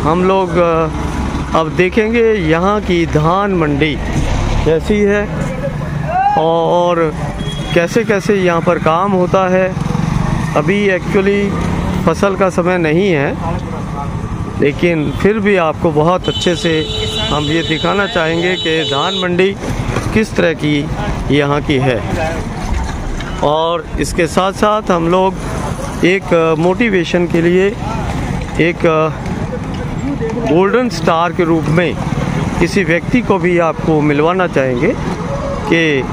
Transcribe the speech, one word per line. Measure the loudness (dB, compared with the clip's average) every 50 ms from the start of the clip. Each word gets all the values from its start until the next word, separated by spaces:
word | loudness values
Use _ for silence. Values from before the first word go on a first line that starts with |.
| 2
हम | 2 2 2 2
लोग, | 2 2 2 0 0
अ, | 0 2 2 2 2 2 0 -2 -2 -4 -4 -4 -4 -4 -4 -4 -4 -4 -4 0 0
अब | 0 0 0 0
देखेंगे | 0 0 2 2 0 0 2 2 2 4 4 2
यहाँ | 2 2 2 2 2 2 2 0 0
की | 0 0 0 0 0
धान | 2 2 2 2 2 2 2 0 0 0
मंडी | 0 2 0 2 2 0 0 0 -2 -4 -2 -2 -2 0 0 0 0 0 0 0 2 2
कैसी | 2 2 2 2 0 2 2
है | 4 2 2 0 0 -2 -4 -4 -4 -4 -4 -6 -6 -6 -4 -4 -6 -6 -4 -4 -4 -2 -2 0 2 2 2
और | 2 2 2 2 2 2 2 2 2 2 2 2 2 0 0 -2 -4 -6 -6 -4 -6 -6 -6 -6 -6 -6 0 0
कैसे | 0 0 2 0 -2 0
कैसे | 2 0 0 2 0 0
यहाँ | 2 2 2 2 2
पर | 2 2 0 2
काम | 2 2 2 2 2 2
होता | 2 2 2 2 2 2 2 2
है। | 2 2 2 0 -2 -4 -4 -2 -2 -2 0 0 0 0 0 0 0 -2 -2 0 0
अभी | 0 2 2 2 2 2 2
actually | 0 0 -2 0 0 2 2 2 2 2 0 0 0 -2 -2 -2 -2 -2 -2 -2 -2 0 0
फसल | 0 0 2 0 0 2
का | 2 0 0
समय | 2 2 0 2 2
नहीं | 2 2 2 2 2 2 2
है, | 2 2 2 0 -2 -4 -4 -4 -4 -4 -6 -6 -8 -8 -6 -6 -6 -6 -6 -4 -6 -6 -6 -6 -6 -6 -6 -6 -2 0
लेकिन | 0 0 0 2 0 0 2 0 -2 -2 -2 2
फिर | 2 2 2 4
भी | 2 2 2 4
आपको | 2 0 0 0 -2 0 2
बहुत | 4 4 4 2 2 0
अच्छे | -2 -2 0 0 0 0
से | 0 0 0 0 0 0 -2 -4 -4 -4 -4 -4 -4 -2 -2
हम | -2 -2 0
ये | 0 0 -2 0
दिखाना | -2 -2 0 0 0 2 2 0
चाहेंगे | 0 0 0 0 0 0 0 0 0 -2
कि | 0 0 0 0 0 0 0
धान | 0 0 0 -2 -2 -2
मंडी | -2 -2 2 2 2 2 0 -2 -6 -6 -4 -4 -4 -2 -2 -2 -4 0 0
किस | 0 0 0 0
तरह | 0 0 0 0
की | 0 -2 0 0 0 -2 -2 -4 -4 -4 -4 -4 -4 -2 0
यहाँ | 2 2 2 2 0 0
की | 0 0 0 2
है। | 2 0 0 0 -2 -4 -4 -2 -2 -4 -4 -6 -6 -6 -6 -6 -4 -4 -2 -2 -2 -4 -4 -6 -6 -6 -6 -6 -6 -6 -4 -2 0
और | 0 2 2 0 0 -2 -4 -4 -6 -4 -4
इसके | -2 -2 0 0 0
साथ | 0 2 0 0 0 0
साथ | 2 2 2 2 2 0 0
हम | 0 2 2
लोग | 2 2 4 2 2 0 -4 -6 -6 -6 -4 -4 -4 -6 -6 -6 -8 -4 0 2
एक | 2 2 2 0 2 2 2 4 2 2 2
मोटिवेशन | 2 2 2 2 0 2 2 0 0 0 0 0 0
के | 2 0 2
लिए | 2 4 4 4 2 2 0 -2 -6 -6 -4 -4 -4 -4 -4 -4 -2 -2 -4 -4 -4 -6 -2 0
एक | 0 0 0 0 0 2 2 2 0 -2 -2 -6 -6 -6 -4 -4 -4 -6 -6 -6 -6 -6 -6 -6 -6 -6 -6 -6 -4 -4 -4 -4 -4 -4 -4 -4 0 2
गोल्डन | 2 2 2 2 2 0 0 0
स्टार | -4 -2 0 2 2 2 0 0
के | 0 0 2
रूप | 2 2 0 2 2
में | 2 2 2 0 -2 -2 -4 -4 -2 -2 -2 -2 -2 -2 -2 -2 0 0
किसी | 0 2 2 0 2
व्यक्ति | 2 0 0 0 0 0 0
को | 2 2 0
भी | 2 2 2 2 2
आपको | 2 0 -2 -2 0 2 2 2
मिलवाना | 4 2 2 2 2 2 2 2 0
चाहेंगे | 0 0 0 0 0 0 0 0 0 0 -2 -4 -6 -4 -6 -6 -6 -6 -6 -4 -6 -6 -6 -2 0
कि | 2 2 4 2 2 0 0 -2